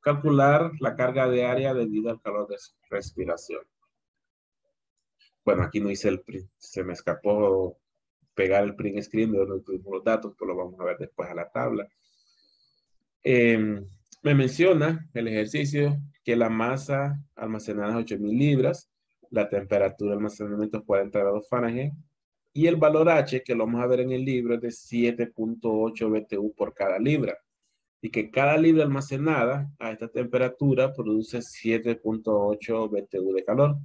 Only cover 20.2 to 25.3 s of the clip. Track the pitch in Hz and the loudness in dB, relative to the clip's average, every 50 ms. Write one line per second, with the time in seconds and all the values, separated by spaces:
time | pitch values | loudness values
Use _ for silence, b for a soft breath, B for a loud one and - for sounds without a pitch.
20.2 | 107 107 - - 110 104 104 104 107 107 110 107 - - 104 98 98 101 98 104 | -4 -6 -6 -8 -8 -6 -4 -4 -4 -4 -4 -8 -2 0 0 0 0 0 -2 0
21.2 | 98 101 101 107 104 _ - 123 120 117 117 123 135 147 143 160 - _ _ _ | 0 0 0 -2 -4 _ -2 -2 -2 -2 -2 -4 -6 -6 -8 -10 -18 _ _ _
22.2 | _ _ _ _ _ _ _ 143 160 170 170 160 151 151 151 156 160 175 160 151 | _ _ _ _ _ _ _ 2 2 2 4 4 4 4 6 6 4 6 4 4
23.2 | 139 - 131 131 - - 123 113 113 113 117 120 123 123 127 127 127 131 127 127 | 2 0 -4 -6 -4 -2 -2 -2 0 0 0 0 2 2 2 2 2 -2 -2 -4
24.2 | 131 135 131 123 120 117 120 117 120 117 117 - - - 120 120 120 120 120 120 | -2 -2 -2 -2 0 0 -2 -2 -2 -8 -8 -10 -14 -6 0 2 2 2 2 0
25.2 | 120 117 | -4 -6